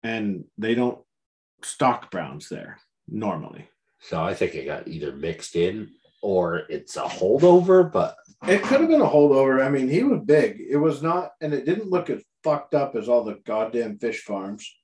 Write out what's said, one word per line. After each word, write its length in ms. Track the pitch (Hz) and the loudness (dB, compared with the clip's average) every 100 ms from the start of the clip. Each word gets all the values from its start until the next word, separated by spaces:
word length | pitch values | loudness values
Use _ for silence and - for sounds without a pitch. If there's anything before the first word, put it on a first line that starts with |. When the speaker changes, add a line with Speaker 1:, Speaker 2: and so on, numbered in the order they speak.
Speaker 1:
And 420 | 113 113 104 90 - - | -6 -4 -4 -6 -10 -8
they 160 | 107 | -2
don't 260 | 117 123 - _ _ _ _ _ _ | 0 0 -4 _ _ _ _ _ _
stock 480 | - - - - - | -16 -2 0 0 -8
browns 380 | 92 73 71 - | -10 -10 -14 -14
there 300 | - - - _ _ - | -14 -14 -20 _ _ -12
normally. 600 | 107 107 85 - - - _ _ _ | -6 -6 -6 -10 -16 -20 _ _ _
Speaker 2:
So 220 | - 85 | -8 -4
I 120 | 85 | -4
think 200 | 95 90 | -2 -4
it 120 | 76 67 | -4 -8
got 200 | 73 - | -10 -10
either 260 | 80 73 | -10 -10
mixed 440 | 67 80 82 - 85 | -6 -8 -8 -6 -2
in 340 | 87 107 101 _ _ _ | -2 -2 -12 _ _ _
or 380 | 101 92 85 87 - | -2 0 0 -4 -6
it's 280 | - - 78 | -12 -10 -10
a 60 | |
holdover, 880 | - - 92 135 175 180 180 185 170 | -8 -2 2 6 8 6 8 6 6
but 260 | - 87 - _ _ - | 2 -2 -4 _ _ 0
Speaker 1:
It 160 | 202 | 0
could 180 | - 277 | 2 2
have 80 | 320 | 4
been 120 | 311 | 4
a 60 | 175 | 4
holdover. 580 | 151 147 135 135 131 | 6 6 6 4 2
I 40 | 135 | 2
mean, 200 | 143 131 | 0 0
he 140 | 165 | 2
was 160 | 269 208 | 2 0
big. 360 | 107 151 117 101 | 4 4 4 -4
It 160 | - 143 | -4 0
was 260 | 160 139 | 0 0
not, 300 | 160 175 160 _ | -2 -4 -6 _
and 120 | 156 | -6
it 100 | 143 | -4
didn't 260 | 131 196 202 | -2 -4 -2
look 200 | 180 - | -4 -2
as 120 | 110 _ _ | -10 _ _
fucked 300 | 156 147 - | -4 -4 -2
up 200 | 151 139 117 | -2 -2 -4
as 120 | 110 | 0
all 160 | 120 | 0
the 160 | 110 101 | 0 -10
goddamn 540 | - 107 110 117 113 104 | -6 -4 -2 -4 -4 -6
fish 240 | 117 107 | -6 -6
farms 460 | - 98 98 104 - _ | -8 -10 -8 -12 -16 _